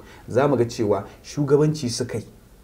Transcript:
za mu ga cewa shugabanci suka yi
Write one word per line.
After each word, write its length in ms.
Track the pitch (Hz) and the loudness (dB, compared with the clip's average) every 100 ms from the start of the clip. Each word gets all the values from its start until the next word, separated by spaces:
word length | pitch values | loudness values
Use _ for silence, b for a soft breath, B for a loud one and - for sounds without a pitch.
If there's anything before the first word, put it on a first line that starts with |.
| b b - | b b -4
za 180 | 104 143 | 0 2
mu 80 | 127 | 2
ga 80 | |
cewa 400 | 117 - 107 98 98 B | 0 0 0 0 -4 B
shugabanci 680 | - - 143 143 156 151 120 | -10 -4 2 4 4 0 -4
suka 280 | - 120 113 | -4 -6 -6
yi 80 | - - - - | -10 -16 -20 -20